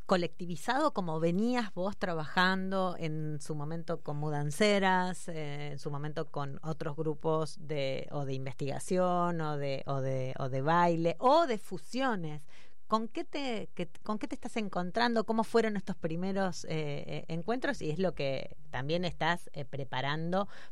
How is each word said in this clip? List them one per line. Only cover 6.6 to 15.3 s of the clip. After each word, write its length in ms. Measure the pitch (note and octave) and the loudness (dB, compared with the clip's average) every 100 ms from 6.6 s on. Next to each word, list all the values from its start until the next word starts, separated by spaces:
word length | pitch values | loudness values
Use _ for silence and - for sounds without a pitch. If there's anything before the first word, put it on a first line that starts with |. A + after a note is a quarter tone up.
otros 340 | D#3 D#3 D#3 C#3+ | -4 -4 -4 -2
grupos 600 | D#3 D3+ D#3 D#3 D3+ - | -2 0 2 2 0 -4
de, 460 | D3+ D3+ C3+ C3+ C#3+ | -4 -2 -2 -2 -4
o 120 | D3 | -2
de 100 | C3+ | -2
investigación, 1080 | C3 C3+ - C#3 C3 - F#3 F3+ F3+ F3 E3+ | -2 -4 -2 -2 -2 0 2 4 4 2 0
o 160 | D#3 C#3+ | 0 -2
de, 240 | C#3+ C3+ - | -2 -2 0
o 140 | C#3 | 0
de, 320 | C3 C3 C3 C3 | 0 0 -2 -2
o 100 | C3+ | -2
de 140 | C3+ | 0
baile, 540 | C#3+ E3+ F3 E3 E3+ E3 | 4 6 6 4 2 4
o 280 | A#3 D#4 D#4+ | 6 6 6
de 120 | G#3+ | 0
fusiones? 840 | - F3+ - A#3+ C4 G3+ D#3 D3+ - - - - - | -4 -6 -4 0 0 0 -2 -4 -6 -6 -6 -6 0
¿Con 220 | A3 A3+ | 0 0
qué 160 | D#4+ | -4
te, 440 | - D4+ C4+ G#3+ F#3 | -4 -2 -2 -2 -2
qué, 140 | - E3+ - | -2 -4 -4
con 140 | - G#3 | -2 -2
qué 80 | C#4 | -2
te 80 | B3+ | -4
estás 200 | A#3 A#3 | -4 -2
encontrando? 680 | G3+ F3+ F3+ A3+ A#3+ A3+ | -2 -2 0 2 2 2
¿Cómo 160 | - | 2